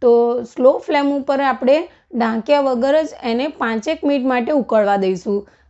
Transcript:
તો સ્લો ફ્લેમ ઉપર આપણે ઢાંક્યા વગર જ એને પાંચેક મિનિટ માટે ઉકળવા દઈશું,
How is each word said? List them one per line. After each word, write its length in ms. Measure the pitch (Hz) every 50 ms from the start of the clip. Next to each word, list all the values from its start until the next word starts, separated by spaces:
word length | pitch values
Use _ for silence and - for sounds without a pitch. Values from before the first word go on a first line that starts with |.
તો 420 | 262 240 233 233 240 233 240 247 233
સ્લો 340 | - - - 254 262 320
ફ્લેમ 340 | - - - 302 285 285 285 285
ઉપર 240 | 277 262 294 277 269
આપણે 460 | 277 269 254 254 254 247 285 320 349 - _ _ _ _ -
ઢાંક્યા 460 | 226 233 226 226 226 - 294 285 285
વગર 420 | 277 269 254 233 254 269 294 311 311
જ 40 | - - - -
એને 240 | 233 226 240 277
પાંચેક 560 | 320 285 - 262 226 226 220 208 311 320 311 -
મિનિટ 240 | 285 285 277 247
માટે 240 | 262 247 247 233 277
ઉકળવા 460 | 302 285 220 - 226 220 208 202 202
દઈશું, 500 | 196 190 190 185 170 - 220 202 202 202 - _ _ _